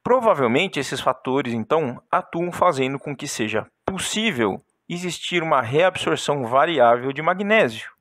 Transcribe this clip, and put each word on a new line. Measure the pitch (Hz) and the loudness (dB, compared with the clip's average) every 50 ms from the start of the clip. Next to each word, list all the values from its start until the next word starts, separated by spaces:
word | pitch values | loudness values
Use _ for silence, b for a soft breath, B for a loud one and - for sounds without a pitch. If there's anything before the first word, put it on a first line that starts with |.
Provavelmente, | _ 226 240 262 233 220 180 143 135 113 117 143 190 190 - 151 | _ 2 2 4 4 4 4 4 4 2 4 2 0 0 -2 -6
esses | 131 - 143 127 | -6 -4 -6 -2
fatores, | - 143 123 - - 131 131 139 139 123 117 | 0 -2 -2 -2 -4 -2 -2 -2 -2 -2 -4
então, | 113 110 _ 151 165 156 123 127 143 _ _ | -4 -2 _ 0 0 0 -2 -6 -10 _ _
atuam | - 175 180 - - 170 175 180 | -2 -2 -2 -4 -6 -6 -6 -6
fazendo | 165 - 180 180 156 135 131 131 139 | -2 2 2 2 2 2 -2 -2 -4
com | 143 - 151 139 | -8 -10 -10 -10
que | - 147 | -10 -10
seja | 147 - - 113 107 107 107 101 _ _ _ _ | -10 -6 -4 -4 -2 -2 -4 -6 _ _ _ _
possível | - 190 180 - - - 208 220 226 160 123 113 98 - - _ _ _ _ _ | -6 -6 -4 -6 -4 -4 0 0 0 0 2 0 0 -2 -6 _ _ _ _ _
existir | - 170 175 180 180 156 - - - 175 175 160 | -10 -10 -8 -6 -8 -8 -8 -8 -4 -4 -2 0
uma | 160 151 131 | 2 0 0
reabsorção | 120 113 131 156 180 185 180 - - 170 156 131 - - 147 143 127 | 0 0 0 2 2 2 0 -2 -2 -2 -2 -2 -2 -2 -2 -2 -2
variável | 113 123 135 151 170 170 135 120 117 117 123 123 135 | 0 2 2 2 4 4 4 6 6 6 4 0 -4
de | 135 139 | -6 -2
magnésio | 160 170 185 185 208 202 220 220 196 123 110 110 - - _ _ | -2 -2 -2 0 0 2 4 4 4 2 0 -6 -14 -16 _ _